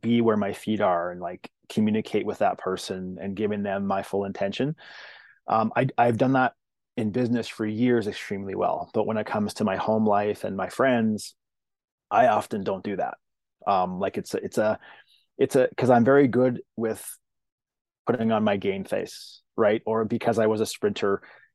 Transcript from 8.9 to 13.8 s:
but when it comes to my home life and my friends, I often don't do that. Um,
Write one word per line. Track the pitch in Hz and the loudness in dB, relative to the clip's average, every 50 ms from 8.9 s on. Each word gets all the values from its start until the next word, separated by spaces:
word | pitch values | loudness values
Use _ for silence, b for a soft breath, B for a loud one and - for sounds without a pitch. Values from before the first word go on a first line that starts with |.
but | - 113 104 | -2 -2 0
when | 107 110 | 0 -2
it | 107 107 | -2 -2
comes | - - 107 104 101 - | -2 -2 -2 -2 -2 -2
to | - 110 | -2 -2
my | 104 95 | 0 0
home | 95 - 107 110 110 107 | -2 0 0 2 2 4
life | 107 101 101 104 104 101 - - | 4 4 2 2 0 -2 -4 -6
and | 101 98 | -8 -6
my | 95 92 90 | -6 -6 -6
friends, | - - 131 135 123 117 113 110 107 101 - - _ _ _ _ _ _ _ _ _ _ _ _ _ _ _ - | -2 2 2 4 4 2 2 0 -2 -4 -6 -14 _ _ _ _ _ _ _ _ _ _ _ _ _ _ _ 0
I | - 110 127 | 2 4 4
often | 120 107 110 - - 117 101 92 | 6 4 2 -2 -4 -6 -4 -4
don't | 110 196 92 - | -4 -4 -4 -4
do | 104 98 | -6 -4
that. | 90 85 - - _ _ _ _ _ _ _ _ _ - | -2 -4 -4 -6 _ _ _ _ _ _ _ _ _ -2
Um, | - 101 92 | 0 2 2